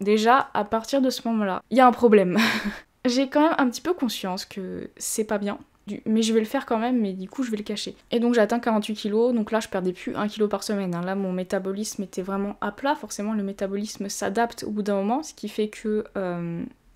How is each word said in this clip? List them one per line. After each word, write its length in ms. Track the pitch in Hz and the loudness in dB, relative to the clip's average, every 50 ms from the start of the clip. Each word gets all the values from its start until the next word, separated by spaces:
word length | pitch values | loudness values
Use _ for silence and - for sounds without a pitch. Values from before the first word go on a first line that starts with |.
déjà, 500 | 196 208 214 214 220 233 254 277 - - | 2 2 4 4 6 6 6 6 4 2
à 120 | - 214 208 | -2 -2 -2
partir 360 | - 226 226 226 - 277 277 | 0 -2 -2 -2 0 2 2
de 100 | 254 254 | 2 2
ce 160 | 254 - - 226 | 0 0 -2 -2
moment-là, 340 | 226 214 208 190 180 - - - | 0 0 0 0 -2 -4 -4 0
il 80 | 214 262 | 6 6
y 20 | |
a 60 | 254 | 8
un 60 | 247 | 8
problème. 460 | 233 - 240 226 214 202 185 180 175 214 226 214 214 214 - 208 | 8 6 6 8 8 8 6 6 4 2 2 2 0 -2 -4 -6
<laughs> 320 | - - - _ _ _ - | -8 -10 -14 _ _ _ -2
J'ai 240 | 254 240 262 277 262 | 0 2 2 2 2
quand 120 | - 294 | 4 4
même 140 | 302 330 - - | 4 4 4 4
un 100 | 269 247 | 2 2
petit 120 | 233 - | 0 -2
peu 140 | - 311 359 | -2 -2 -2
conscience 500 | 359 277 214 - - - 190 180 196 - | 0 0 -2 -2 -4 -6 -6 -6 -6 -8
que 440 | - - 202 185 185 180 180 - - - | -10 -10 -10 -10 -8 -8 -8 -10 -10 -12
c'est 280 | - - - - 226 214 | -10 -8 -6 -4 -2 -2
pas 140 | 220 220 202 | -2 -2 -2
bien, 200 | 202 202 - - - _ _ _ - 202 | -2 -4 -6 -6 -10 _ _ _ -14 -12
du... 140 | 202 - - | -12 -6 -2
mais 160 | 220 220 220 | 2 2 4
je 100 | 226 220 | 4 4
vais 60 | 226 226 | 4 2
le 80 | 214 | 2
faire 200 | 214 - 269 262 | 2 0 -4 -2
quand 120 | - 240 220 | 0 -2 0
même, 220 | 233 247 254 240 | 0 2 2 2
mais 140 | 214 196 185 | 0 0 -2
du 140 | 190 185 196 | -6 -8 -8
coup 140 | - - | -6 -6
je 80 | 254 233 | -4 -4
vais 60 | 220 | -4
le 80 | 208 208 | -4 -4
cacher. 320 | - 208 - - - - - _ - | -6 -6 -6 -8 -10 -10 -14 _ -2
Et 80 | - 240 | 0 2
donc 140 | 233 240 247 | 2 4 4
j'ai 60 | 233 | 4
atteint 200 | 208 208 233 240 | 4 4 2 0
quarante-huit 340 | - 240 220 208 208 - 214 | 0 2 0 0 0 -2 -4
kilos, 400 | - - 208 208 220 233 254 240 | -4 -4 0 2 2 2 2 2
donc 160 | 226 208 - | 0 0 0
là 80 | 226 220 | -2 -2
je 80 | 214 | -2
perdais 260 | - - 190 180 180 | -2 -4 -2 -2 -2
plus 220 | 180 - - 254 - | -4 -4 -6 -6 -4
un 140 | - 208 208 | -4 -4 -4
kilo 180 | 208 214 208 | -2 -2 -2
par 160 | 202 202 196 | -2 -2 -2
semaine, 320 | - - 214 196 190 180 170 | -4 -4 -4 -2 -2 -2 -4
hein. 60 | 170 175 | -4 -2
Là 120 | 185 196 | -2 -2
mon 160 | 202 196 185 | -2 -2 -2
métabolisme 720 | 180 185 185 - 208 190 190 190 196 202 214 - - - 190 | -4 -4 -4 -2 -4 -4 -2 -4 -6 -6 -6 -6 -6 -8 -8
était 180 | - - 190 | -8 -8 -8
vraiment 320 | 180 196 196 196 196 202 208 - | -6 -4 -4 -2 -4 -4 -6 -6
à 100 | - 208 | -8 -8
plat, 240 | 202 - 277 277 302 | -6 -4 -2 -2 -2
forcément 380 | 285 214 208 - - 202 214 | -2 -6 -10 -8 -6 -4 -4
le 100 | 220 208 | -2 -2
métabolisme 640 | 196 196 196 - 202 190 196 202 208 214 - - 196 202 | -4 -4 -4 -4 -4 -4 -4 -4 -6 -6 -6 -8 -8 -8
s'adapte 540 | - - 202 202 196 226 233 233 - - | -6 -4 -4 -2 0 0 0 -2 -4 -8
au 80 | - - | -8 -6
bout 120 | 208 208 | -4 -4
d'un 120 | 196 208 202 | -2 0 0
moment, 300 | 196 196 208 240 302 302 | 0 2 0 0 -2 -2
ce 100 | - - | -6 -10
qui 140 | - - 208 | -10 -10 -6
fait 180 | - 226 214 | -4 -2 -4
que, 380 | 214 - - - 214 214 214 - - - | -4 -4 -6 -4 -2 -2 -2 -4 -6 -6
euh, 460 | 202 190 180 175 175 170 170 170 170 - - - _ _ _ - | -6 -4 -4 -4 -4 -4 -6 -6 -6 -8 -10 -12 _ _ _ -10